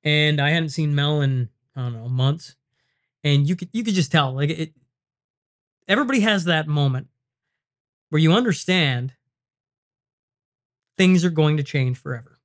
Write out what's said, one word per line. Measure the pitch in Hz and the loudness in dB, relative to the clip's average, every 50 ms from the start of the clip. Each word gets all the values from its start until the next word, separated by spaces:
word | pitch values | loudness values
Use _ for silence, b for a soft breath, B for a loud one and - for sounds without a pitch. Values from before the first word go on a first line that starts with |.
| _ | _
and | 156 151 151 151 151 151 143 | 2 2 2 2 2 2 2
I | 139 143 | 0 0
hadn't | 160 170 165 156 | 0 0 -2 -4
seen | 135 - 156 147 147 | -4 -4 -2 0 0
Mel | 143 143 147 151 147 | 0 0 0 0 0
in, | 143 135 131 127 123 - _ _ _ _ _ | 0 0 0 -2 -4 -6 _ _ _ _ _
I | 135 | -8
don't | 127 123 120 | -8 -8 -8
know, | 113 117 123 | -10 -8 -6
months. | 127 127 127 135 147 165 - - - _ _ _ _ _ _ _ _ _ _ _ _ _ - | -2 0 0 0 0 -2 -8 -20 -20 _ _ _ _ _ _ _ _ _ _ _ _ _ 0
And | 147 143 143 143 147 | 2 2 2 2 2
you | 185 | -2
could, | 180 185 - | -4 -6 -8
you | - 220 233 | -8 -6 -2
could | 226 202 | 0 0
just | 185 156 - | 0 0 2
tell, | - 160 143 131 131 | 0 0 0 0 -4
like, | 135 143 147 | -4 -4 -4
it, | 160 160 160 156 _ _ _ _ _ _ _ _ _ _ _ _ _ _ _ _ _ _ _ _ _ _ _ - | -4 -6 -8 -10 _ _ _ _ _ _ _ _ _ _ _ _ _ _ _ _ _ _ _ _ _ _ _ -2
everybody | 190 240 285 247 269 247 | 0 0 0 0 0 2
has | 202 220 208 196 165 | 2 2 0 0 0
that | 175 165 156 156 156 | 0 -2 -2 -2 -2
moment | 147 147 143 139 127 127 - _ _ _ _ _ _ _ _ _ _ _ _ _ _ _ _ _ _ _ _ _ | -2 0 0 0 -2 -4 -8 _ _ _ _ _ _ _ _ _ _ _ _ _ _ _ _ _ _ _ _ _
where | 151 156 | 0 2
you | 160 160 | 4 4
understand | 170 220 254 233 160 - - - 185 185 160 139 127 120 123 131 _ _ _ _ _ _ _ _ _ _ _ _ _ _ _ _ _ _ _ _ _ _ _ _ _ _ _ _ _ _ _ _ _ _ _ _ _ - | 4 4 2 0 -2 -2 -2 -2 0 0 0 0 -2 -4 -6 -8 _ _ _ _ _ _ _ _ _ _ _ _ _ _ _ _ _ _ _ _ _ _ _ _ _ _ _ _ _ _ _ _ _ _ _ _ _ 2
things | 185 185 185 180 165 | 4 4 4 4 2
are | 180 | 2
going | 165 156 156 151 151 | 0 2 2 2 2
to | 151 | 0
change | 143 - - 143 131 127 127 - | -4 -4 -2 -2 -2 -2 -2 -6
forever. | _ 147 131 117 127 139 _ _ | _ -10 -10 -10 -12 _ _ _